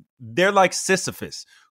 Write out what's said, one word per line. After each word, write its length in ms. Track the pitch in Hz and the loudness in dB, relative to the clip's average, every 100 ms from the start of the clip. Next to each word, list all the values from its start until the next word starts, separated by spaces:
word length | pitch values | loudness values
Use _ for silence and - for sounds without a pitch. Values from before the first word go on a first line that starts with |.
| _ _ | _ _
they're 340 | 117 120 190 | -6 0 2
like 200 | 202 180 | 4 2
Sisyphus, 760 | - - 185 - - 87 - - _ _ | 2 -2 -2 -2 -10 -14 -14 -20 _ _